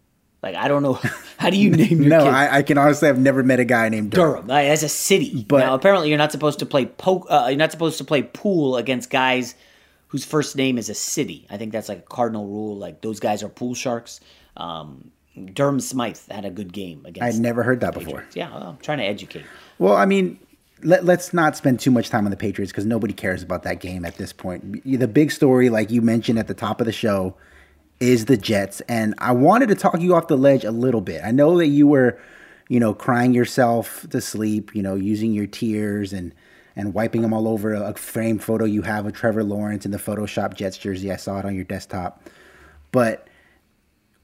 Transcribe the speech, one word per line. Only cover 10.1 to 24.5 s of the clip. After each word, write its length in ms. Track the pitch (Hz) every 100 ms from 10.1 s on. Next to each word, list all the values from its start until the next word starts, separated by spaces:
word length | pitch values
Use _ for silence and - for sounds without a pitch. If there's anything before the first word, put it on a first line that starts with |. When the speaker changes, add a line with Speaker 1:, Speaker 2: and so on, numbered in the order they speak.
| 139 -
Speaker 1:
first 320 | 151 139 139
name 200 | 131 123
is 120 | 104
a 40 |
city. 540 | 104 - - 117 - -
I 60 | 104
think 160 | 110
that's, 160 | 107 104
like, 120 | 95
a 20 |
cardinal 440 | - - 120 110 101
rule. 300 | 104 107 101
Like, 260 | 87 78
those 200 | 110 104
guys 200 | 113 107
are 60 | 101
pool 260 | - 123
sharks. 460 | 123 135 120 - - _ _ _ -
Um, 540 | 85 80 76 67 - _ _ - 95
Durham 260 | 101 143 135
Smythe 400 | 123 127 117 85 -
had 140 | 104
a 80 | 98
good 220 | 90 92
game 320 | 90 92 76 -
against 320 | 90 120 113
Speaker 2:
I'd 40 |
never 220 | 117 117
heard 160 | 117 127
that 140 | 101
Speaker 1:
the 60 | 82
Speaker 2:
before. 160 | 78 67
Speaker 1:
Patriots. 200 | - -
Yeah, 180 | 165
well, 100 | -
I'm 140 | - 151
trying 180 | - 147
to 80 | 101
educate. 400 | 101 95 82 76 - - -
Speaker 2:
Well, 160 | 185 202
I 100 | 196
mean, 340 | 196 180 - _ _ _ _
let, 220 | 156 180 175
let's 280 | 175 -
not 220 | 175 156 143
spend 240 | 143 120
too 100 | -
much 200 | 120 110
time 160 | 120 101
on 60 |
the 60 | 95
Patriots 360 | 110 98 98
'cause 120 | - 104
nobody 280 | 113 107
cares 280 | 95 98 92
about 220 | 90 90
that 160 | 90 87
game 240 | 92 90
at 140 | 82 -
this 160 | 190
point. 500 | - 95